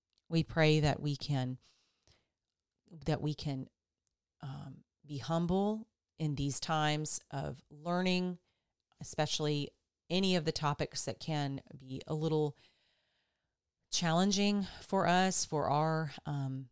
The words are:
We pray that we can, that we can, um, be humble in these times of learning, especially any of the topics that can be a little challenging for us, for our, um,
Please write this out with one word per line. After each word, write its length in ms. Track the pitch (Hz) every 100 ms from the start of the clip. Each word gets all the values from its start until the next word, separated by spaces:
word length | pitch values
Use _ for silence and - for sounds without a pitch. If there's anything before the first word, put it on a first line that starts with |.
| _ _ _
We 140 | 165
pray 380 | 160 - 156 156
that 200 | 147 -
we 160 | 147 143
can, 420 | - 139 127 127 _ _ _ _ _ _ _ _ _ _ _ _ _ 165
that 160 | 143 151
we 140 | 151
can, 340 | 151 151 135 - _ _ _ _ _ _ _
um, 360 | 143 143 143 - _ _ 139
be 120 | 143
humble 680 | 113 165 170 185 202 220 226 _ _ _
in 160 | 156
these 240 | 139 139 135
times 640 | - 156 151 151 156 - -
of 320 | 143 147 135 _
learning, 680 | 147 160 175 185 180 180 180 _ _ _ _ _ _
especially 720 | - - 151 - 151 147 143 _ _ _ _
any 260 | 175 190
of 100 | 180
the 80 | 156
topics 520 | - 151 143 151 135
that 160 | - -
can 400 | - 151 143 139 - 135
be 220 | 131 131 -
a 60 |
little 420 | 156 160 156 151 - _ _ _ _ _ _ _ _ _ _ _ _ _
challenging 760 | - 170 165 196 196 202 202 190 -
for 260 | - 196 170
us, 380 | 180 190 185
for 240 | - 151 -
our, 420 | 143 156 160 156 - -
um, 400 | 143 135 135 131